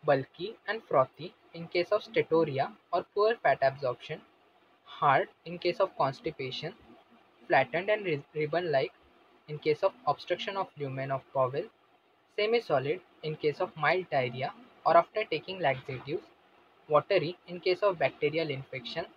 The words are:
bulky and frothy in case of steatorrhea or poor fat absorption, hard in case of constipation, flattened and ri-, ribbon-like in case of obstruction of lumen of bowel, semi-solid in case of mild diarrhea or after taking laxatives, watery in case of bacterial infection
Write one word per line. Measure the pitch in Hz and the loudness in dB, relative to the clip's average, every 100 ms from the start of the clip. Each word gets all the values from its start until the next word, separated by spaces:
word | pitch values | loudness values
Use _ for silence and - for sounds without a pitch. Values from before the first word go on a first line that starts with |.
bulky | 151 139 131 - 185 226 - | 2 2 0 -10 -12 -10 -8
and | 214 | -8
frothy | - 156 131 _ 147 - _ | 0 2 2 _ -16 -16 _
in | 170 170 | -16 -4
case | 180 175 | -2 0
of | 214 | 0
steatorrhea | 226 220 147 160 156 131 160 - _ | 0 -2 2 2 2 0 -4 -6 _
or | 175 - | -4 -4
poor | - 208 233 | 0 2 2
fat | 156 135 | 2 2
absorption, | 135 135 135 123 - 156 - _ _ _ _ _ | 0 0 -6 -6 -10 -14 -14 _ _ _ _ _
hard | - - 151 139 190 _ - | -20 0 4 4 2 _ -14
in | 175 | -4
case | 175 170 | -2 0
of | 190 - | -2 2
constipation, | 139 135 - - 131 127 151 - - - _ - _ _ - | -2 0 -8 -6 -8 -8 -10 -12 -20 -20 _ -20 _ _ 2
flattened | 165 131 156 196 | 2 4 -2 0
and | 214 | 0
ri-, | 196 147 - | 0 -4 -4
ribbon-like | 156 151 165 175 139 156 _ _ _ _ _ - | -6 -2 -2 0 0 0 _ _ _ _ _ -12
in | 151 | -4
case | 156 151 | 0 2
of | 190 - - | 0 0 -2
obstruction | 139 - 175 - 196 | -2 -2 -4 -4 -4
of | 185 - | -6 -6
lumen | 139 131 135 | -8 -6 -4
of | 135 - | -6 -4
bowel, | 135 131 139 - _ _ _ _ _ _ - | 0 0 0 -6 _ _ _ _ _ _ -2
semi-solid | 214 233 226 147 131 180 - _ | 0 0 2 0 0 -4 -8 _
in | 156 156 | -8 -2
case | 151 143 | -2 0
of | 180 - | -4 0
mild | 151 175 175 | 2 2 0
diarrhea | 143 127 127 131 - - - | 0 0 -4 -8 -8 -20 -4
or | 147 170 | 4 6
after | 170 214 | 4 -2
taking | 214 156 170 185 | -2 -4 -6 -2
laxatives, | 156 135 - 127 - 156 - _ _ _ _ _ - | 0 0 -6 -10 -6 -8 -8 _ _ _ _ _ 2
watery | 147 - 196 151 180 - | 2 4 0 0 -8 -12
in | 175 | -4
case | 185 180 | -2 2
of | 208 175 | 2 2
bacterial | 135 - 147 151 160 | -2 0 -2 0 -2
infection | 135 135 131 - 160 190 | -4 -8 -12 -8 -8 -8